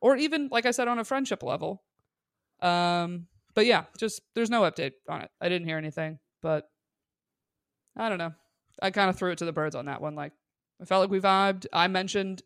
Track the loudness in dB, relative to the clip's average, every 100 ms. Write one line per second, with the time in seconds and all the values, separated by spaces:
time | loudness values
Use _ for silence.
0 | 4 4 2 0 0 0 2 0 0 -2
1 | -2 -2 -2 -4 -4 -4 -6 -10 _ _
2 | _ _ _ _ _ _ 0 2 2 0
3 | -2 -6 -12 _ _ 2 4 4 0 -6
4 | -6 -6 -8 -2 0 4 2 2 -6 -6
5 | -10 -10 -10 _ -2 -2 -2 -6 -6 -6
6 | -8 -10 _ _ -2 -2 -4 _ _ _
7 | _ _ _ _ _ _ _ _ _ -6
8 | -4 -4 -6 -10 _ _ _ -6 -2 2
9 | 2 2 -2 -2 -4 -4 -4 -6 -8 -8
10 | -8 -8 -12 -14 _ _ _ _ 0 2
11 | 4 2 4 4 4 0 -2 2 2 2
12 | -2 -2 -4 -6